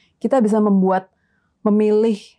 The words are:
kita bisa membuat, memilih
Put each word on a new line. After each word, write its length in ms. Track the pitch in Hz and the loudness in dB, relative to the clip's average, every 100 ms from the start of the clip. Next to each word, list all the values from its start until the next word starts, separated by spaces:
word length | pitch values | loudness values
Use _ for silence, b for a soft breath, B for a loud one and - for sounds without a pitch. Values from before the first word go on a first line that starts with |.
| _ _ | _ _
kita 240 | 226 269 | -2 0
bisa 180 | 208 214 | 0 0
membuat, 480 | 208 196 185 185 - _ _ _ _ _ | 0 0 0 -2 -6 _ _ _ _ _
memilih 580 | 214 208 214 214 226 202 - | -2 0 2 0 0 -4 -10